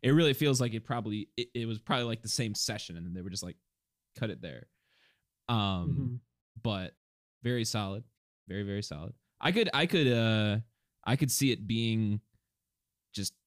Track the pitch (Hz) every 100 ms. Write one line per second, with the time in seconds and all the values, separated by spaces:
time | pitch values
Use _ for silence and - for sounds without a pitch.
0 | 151 151 160 135 147 131 120 110 - 120
1 | 107 104 - - 120 120 113 110 - 139
2 | 120 113 110 - 117 104 - 104 - 85
3 | 87 90 92 92 90 - _ _ _ _
4 | _ - 117 78 87 62 60 _ _ _
5 | _ _ _ _ - 117 101 92 87 127
6 | 127 123 - _ _ - 113 98 92 -
7 | _ _ _ _ 120 123 110 123 101 98
8 | 120 _ _ _ - 92 101 101 104 76
9 | 85 - _ _ - 185 220 139 175 190
10 | 139 120 113 110 107 104 113 _ _ _
11 | - 131 139 - 135 117 101 113 117 110
12 | 107 104 - _ _ _ _ _ _ _
13 | _ - 95 -